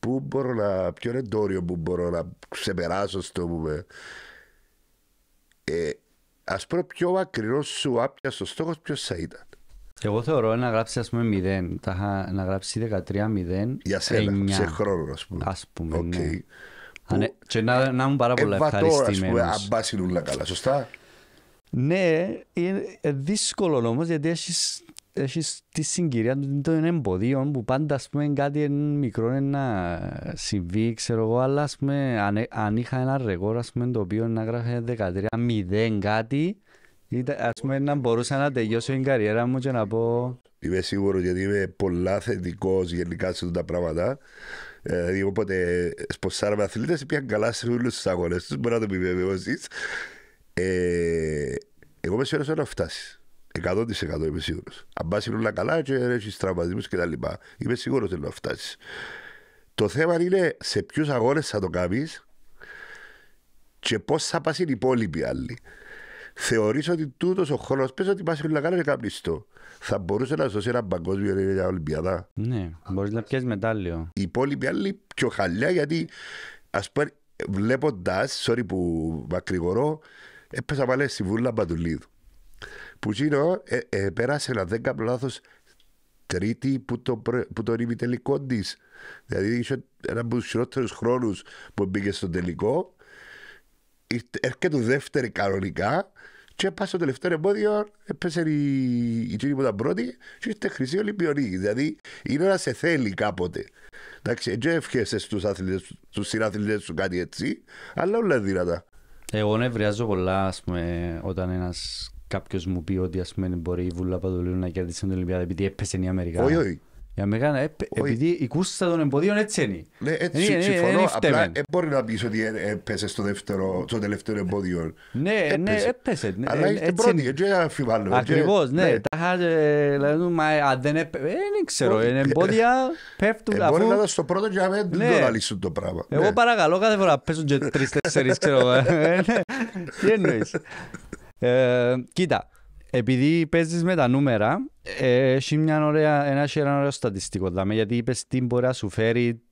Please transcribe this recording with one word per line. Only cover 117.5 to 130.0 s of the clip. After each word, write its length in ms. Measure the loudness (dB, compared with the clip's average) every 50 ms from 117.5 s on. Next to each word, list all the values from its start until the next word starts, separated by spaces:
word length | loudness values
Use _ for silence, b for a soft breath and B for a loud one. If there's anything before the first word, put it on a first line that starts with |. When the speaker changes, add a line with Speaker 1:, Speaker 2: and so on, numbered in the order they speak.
| 2
Speaker 2:
έπε-, 300 | 2 0 -2 -4 -6 -8 -4
Speaker 1:
Όχι. 240 | -2 -2 0 0
Speaker 2:
επειδή 160 | 0 2 2 0
η 180 | 2 0 -2
κούρσα 420 | -2 0 0 0 0 -2 -2 0 0
των 120 | 2 2
εμποδίων 360 | 2 2 2 2 2 4 2
έτσι 260 | 2 0 0 0 0 0
είναι. 460 | 0 -2 -6 -8 _ _ -6 -4 -2
Speaker 1:
Ε, 120 | -2 0 -2
έτσι, 200 | 0 0 2 2
Speaker 2:
Είναι, 80 | 4 4
είναι, 80 | 4
Speaker 1:
συμφωνώ. 260 | 4 4 4 4 4 4
Speaker 2:
είναι 100 | 4 4
Speaker 1:
Απλά 60 | 4 4
Speaker 2:
φταίμε. 420 | 2 2 2 4 4 4 4 2 0
Speaker 1:
δεν 80 | -4 -4 0
μπορεί 160 | 0 0 2 2
να 160 | 2 0 0
πεις 200 | 0 -4 -2 -2
ότι 180 | -2 0 0 0
έ-, 260 | 0 -2 -2 -2 -2
έπεσε 360 | -2 -4 -4 -6 -4 -4 -4
στο 160 | -4 -4 -2
δεύτερο, 640 | -2 -2 -2 -4 -4 -4 -2 0 0 0 0 -2 -2 -2
στο 100 | -2 -2
τελευταίο 380 | 0 -2 -2 -4 -4 -4 -4
εμπόδιο. 560 | -2 -2 -2 -2 -2 -2 -2 -2 -2 -2 -4 -6 B B B
Speaker 2:
Ναι, 80 | B -2 0 0 2 2 2 2 0 0
ναι, 120 | 0 0
Speaker 1:
Έπεσε. 180 | 0 2 2 0
Speaker 2:
έπεσε, 460 | -2 -2 _ -4 -2 -2 -2 -4 -2 -2
ναι, 80 | -2 -2
Speaker 1:
Αλλά 180 | 0 2 2
Speaker 2:
ε, 40 | 2
Speaker 1:
ήρθε 120 | 2 2 0
Speaker 2:
έτσι 100 | 0 2
Speaker 1:
πρώτη, 260 | 4 4 6 6 4
Speaker 2:
είναι. 80 | 2 0
Speaker 1:
έτσι 140 | 0 0 2
δεν 80 | 2
αμφιβάλλω, 640 | 4 2 2 0 0 -2 0 2 2 2 2 2 2
έτσι. 160 | 2 2 4
Speaker 2:
Ακριβώς, 380 | 4 4 4 6 4 4 4 4
ναι. 120 | 4 4
Speaker 1:
Ναι. 180 | 4 4 4 2
Speaker 2:
Τα 160 | 2 -2 -2
είχα, 160 | 0 0 0 2 2 2
ε, 440 | 4 4 4 6 6 6 4 4 4
δηλαδή, 320 | 2 4